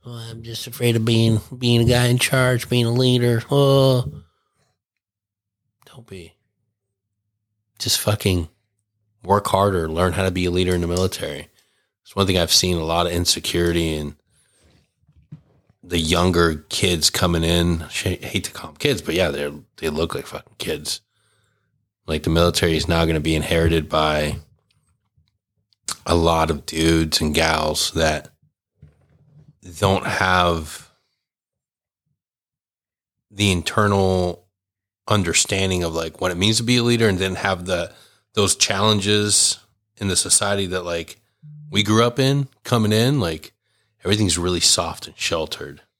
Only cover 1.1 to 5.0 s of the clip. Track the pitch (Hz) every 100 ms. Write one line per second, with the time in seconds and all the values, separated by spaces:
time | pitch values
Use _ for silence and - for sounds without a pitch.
1.1 | 113 113 110 - 123 123 117 117 123 123
2.1 | 123 - 131 127 123 - 123 117 120 127
3.1 | 123 120 117 - 139 139 139 135 127 120
4.1 | 151 - _ _ _ _ _ _ _